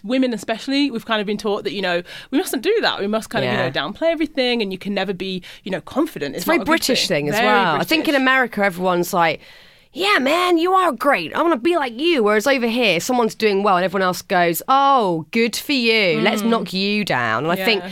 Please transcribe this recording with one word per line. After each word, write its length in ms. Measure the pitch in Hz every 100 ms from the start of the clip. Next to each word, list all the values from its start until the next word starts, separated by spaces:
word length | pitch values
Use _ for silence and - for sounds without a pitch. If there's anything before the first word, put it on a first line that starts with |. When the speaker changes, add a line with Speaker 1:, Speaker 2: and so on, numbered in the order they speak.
Speaker 1:
women 300 | 202 262 254
especially, 580 | 214 - 226 - 277 285
we've 140 | 226 -
kind 160 | 220
of 60 | 202
been 100 | 208
taught 260 | 214 202
that, 80 | 202
you 100 | 196
know, 220 | 185 175 175 - -
we 60 | 269
mustn't 260 | 370 302
do 140 | 320 440
that. 180 | 208 98
We 80 | 202
must 220 | 220 214
kind 160 | 226 123
of, 60 |
you 40 | 123
Speaker 2:
Yeah. 120 | 127
Speaker 1:
know, 20 |
downplay 360 | 156 147 214 330
everything, 500 | 320 320 - 247 240
and 120 | 196
you 40 | 185
can 160 | 196
never 200 | 196 196
be, 280 | 185 190 185 - -
you 80 | 208
know, 80 | 180
confident. 560 | - 254 320 - 139 262
Speaker 2:
It's 40 |
Speaker 1:
It's 80 | 277
Speaker 2:
a 0 |
very 100 | 320
Speaker 1:
not 60 |
a 20 | 214
good 40 |
Speaker 2:
British 360 | 320 - 240 -
Speaker 1:
thing. 200 | 160 147
Speaker 2:
thing 20 |
as 60 | 208
Speaker 1:
Very 120 | 240
Speaker 2:
well. 280 | 208 185 147
I 80 | 175
think 160 | 320 320
in 20 | 277
Speaker 1:
British. 60 |
Speaker 2:
America, 440 | 262 262 240 208 202
everyone's 480 | 175 185 175 175
like, 260 | 190 165 - - - - _ _
"Yeah, 240 | 269 392 381
man, 380 | 262 339 359 330
you 160 | 359
are 180 | 381 359
great. 420 | 240 285 226 156
I 80 | -
wanna 140 | 330 294
be 220 | 330 339
like 200 | 269 226
you." 260 | 330 330
Whereas 220 | 208 214 277
over 220 | 269 233
here, 320 | 233 226 170
someone's 360 | - 247 226 -
doing 280 | 220 196
well 140 | 202 180
and 80 | 185
everyone 160 | 196 185
else 160 | 175
goes, 400 | - 185 175 165 -
"Oh, 600 | 269 277 269 196 165 156
good 240 | 233 233 -
for 160 | -
you. 480 | 277 233 226 190 151
Let's 220 | 190 220
Speaker 1:
Mm. 60 | 226
Speaker 2:
knock 240 | 226 -
you 320 | 185 196 208 196
down." 380 | 131 117 110 156
And 80 |
I 100 | 185
think 200 | 190 202
Speaker 1:
Yeah. 60 | 180